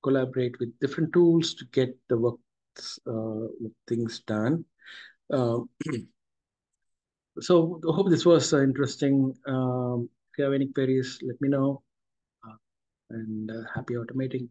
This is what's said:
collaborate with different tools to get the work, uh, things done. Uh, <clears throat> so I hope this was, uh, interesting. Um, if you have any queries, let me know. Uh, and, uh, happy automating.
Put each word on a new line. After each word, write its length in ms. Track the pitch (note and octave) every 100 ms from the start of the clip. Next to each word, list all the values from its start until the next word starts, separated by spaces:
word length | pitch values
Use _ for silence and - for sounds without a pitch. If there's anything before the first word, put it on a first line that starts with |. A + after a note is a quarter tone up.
collaborate 560 | C3 C3+ B2+ C3 B2 A#2+
with 180 | A#2+ -
different 340 | C#3 - D#3+
tools 420 | F3+ E3+ E3 D#3+
to 100 | - C3
get 240 | - B2+ - _
the 100 | A#2+
work, 180 | A#2 A#2 _ _ _ - - - -
uh, 420 | A2+ A2 A2 A2+ - A2+ - -
things 320 | A#2 A#2 -
done. 440 | - G#2+ A2 E3 E3 _ - - - _ _
Uh, 280 | C#3 A#2+ A#2 A#2+ _ D#3
<clears throat> 1500 | B2+ - _ _ _ _ _ _ _ _ _ _ _ _ -
so 400 | - F3+ E3 E3+ D#3+
I 40 |
hope 160 | D#3 F#3+
this 160 | D#3+ F3
was, 260 | E3 -
uh, 100 | D3+
interesting. 720 | C3+ C3 C#3 - C#3+ C#3 C3 C3+ C#3
Um, 640 | C3 B2+ B2+ B2 B2 A#2+ _ _
if 60 | -
you 60 |
have 80 | C#3+
any 160 | C#3 C3+
queries, 500 | - C3 C3 B2+ -
let 180 | C3 B2
me 80 | C#3
know. 340 | C#3 C#3 C3+ _ _ _ _ _ _ A2+
Uh, 100 | A2 _ _ _ _ _
and, 400 | A2+ A2 G#2+ A2
uh, 120 | A2 A2+
happy 200 | - -
automating. 540 | A#2+ A#2+ C3 C3 C3 A#2+